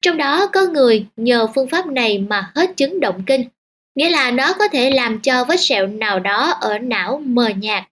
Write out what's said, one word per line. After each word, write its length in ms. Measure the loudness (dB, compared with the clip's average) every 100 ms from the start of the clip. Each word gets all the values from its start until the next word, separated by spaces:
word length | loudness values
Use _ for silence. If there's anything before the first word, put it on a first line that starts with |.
Trong 140 | 0 0
đó 300 | 0 0 2
có 200 | 2 2
người 400 | 4 4 4 0 -4
nhờ 300 | 0 2 2
phương 140 | 0 0
pháp 180 | -2 -2
này 320 | -2 0 0
mà 340 | -2 -4 -4
hết 220 | -2 -2 0
chứng 240 | -2 0
động 220 | -2 -2 0
kinh, 180 | 0 -2 _ _ _ _
nghĩa 160 | -2 0
là 200 | 2 0
nó 220 | 0 0 0
có 100 | 0
thể 220 | 2 2
làm 300 | 2 0 -2
cho 240 | 0 0
vết 160 | 2 0
sẹo 260 | 2 0 0
nào 340 | -2 -2 -2
đó 300 | 0 0 0 -2
ở 180 | -2 -4
não 440 | -2 -4 -2 -4
mờ 240 | 0 0 0
nhạt 360 | -2 -4 -4 -6